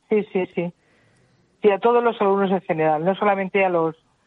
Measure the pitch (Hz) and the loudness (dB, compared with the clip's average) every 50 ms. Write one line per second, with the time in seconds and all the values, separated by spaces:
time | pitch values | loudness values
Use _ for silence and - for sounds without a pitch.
0 | _ - 220 208 202 - - 185 180 - - 180 170 175 - _ _ _ _ _ | _ -2 -2 -2 -2 -2 -4 -6 -6 -6 -6 -6 -6 -6 -8 _ _ _ _ _
1 | _ _ _ _ _ _ _ _ _ _ _ _ - 208 196 190 - 240 240 240 | _ _ _ _ _ _ _ _ _ _ _ _ 2 2 2 2 2 2 2 2
2 | 240 233 214 - 208 196 196 196 196 185 190 175 - - 165 156 156 156 151 151 | 2 0 0 0 0 0 2 2 0 0 -2 -2 -2 -4 -2 0 0 0 0 0
3 | 165 190 190 - 214 208 196 196 190 190 - 196 190 185 175 165 160 160 156 _ | 0 -2 -2 0 0 0 0 -2 -2 -2 0 0 0 0 0 0 -2 -2 -4 _
4 | _ _ _ _ _ | _ _ _ _ _